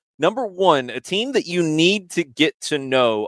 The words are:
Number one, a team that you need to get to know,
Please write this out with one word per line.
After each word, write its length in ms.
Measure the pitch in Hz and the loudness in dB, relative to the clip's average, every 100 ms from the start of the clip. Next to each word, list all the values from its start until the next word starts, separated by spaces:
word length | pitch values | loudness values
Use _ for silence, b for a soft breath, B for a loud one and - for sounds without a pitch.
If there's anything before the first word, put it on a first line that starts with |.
| _ - | _ -2
Number 280 | 160 220 220 | -2 -2 -4
one, 420 | 180 185 143 123 | 0 4 4 0
a 120 | 120 | -8
team 320 | - 190 254 | -6 -4 -2
that 140 | 247 165 | -2 -2
you 160 | 175 | -2
need 480 | 160 156 175 208 180 | 0 2 2 2 -4
to 120 | - | -6
get 340 | 147 120 165 - | -4 0 0 0
to 160 | - 147 | -6 -6
know, 500 | 135 131 120 107 | 0 2 2 0